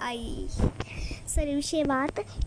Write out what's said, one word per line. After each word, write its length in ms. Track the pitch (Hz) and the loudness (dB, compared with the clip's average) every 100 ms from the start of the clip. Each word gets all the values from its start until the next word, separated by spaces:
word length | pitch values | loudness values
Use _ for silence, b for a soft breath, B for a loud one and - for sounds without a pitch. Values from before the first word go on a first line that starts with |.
Ay, 180 | 247 240 233 - - - - - B B B B - | -6 -6 -6 -6 -4 2 2 2 B B B B -2
sarı 220 | - 294 | 2 2
bir 140 | 285 | 2
şey 260 | 285 320 277 | 2 2 4
vardı. 340 | 262 294 - 415 B | 4 2 -2 -6 B